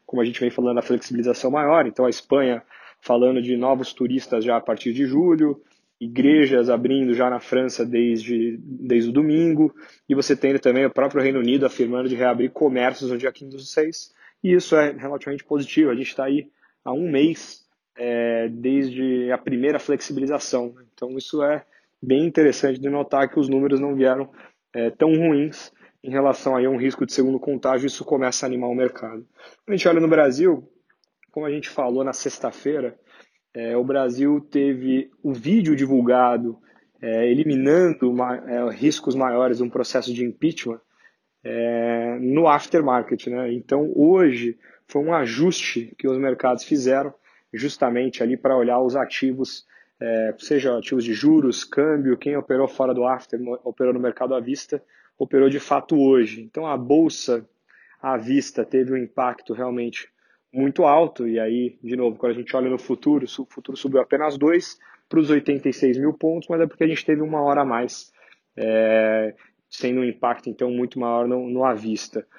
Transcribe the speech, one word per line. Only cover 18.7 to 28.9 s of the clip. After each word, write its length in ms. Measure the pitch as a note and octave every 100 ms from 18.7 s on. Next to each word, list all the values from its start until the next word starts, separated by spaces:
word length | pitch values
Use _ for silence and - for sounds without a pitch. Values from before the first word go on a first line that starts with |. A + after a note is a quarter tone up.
| C#3 C3+ B2+ C3 B2+ B2
a 80 | B2
primeira 400 | D3+ B2 C#3 D3
flexibilização. 960 | - C#3 - C#3 C3+ C#3+ - B2+ A#2+ B2 A#2+
Então, 240 | - B2 C3
isso 280 | - D3+
é 200 | C#3+ D3 - _ _ _
bem 240 | B2+ C3 E3
interessante 540 | D#3 D3+ - C#3 C3
de 100 | C#3
notar 400 | C#3+ C#3+ C3+ C3+
que 80 | D#3+
os 100 | C3+
números 300 | C3+ C#3 C3+
não 160 | C#3+
vieram, 340 | C#3 B2+ C3 C3+ - - _ _
é, 160 | A#2+ A#2
tão 200 | - D#3
ruins 560 | D#3+ E3+ C#3+ D3+ - - _ _ _
em 60 | C3+
relação 460 | C3+ C#3 C3 C3+ B2+
aí 100 | C3
a 20 |
um 80 | B2+
risco 300 | C3+ - B2+
de 60 |
segundo 260 | - C3 C3
contágio, 480 | - C3+ C3 C3 C3
isso 180 | -
começa 400 | - C#3 B2+ -
a 40 | C3+
animar 180 | B2 B2
o 80 |
mercado. 500 | B2 B2+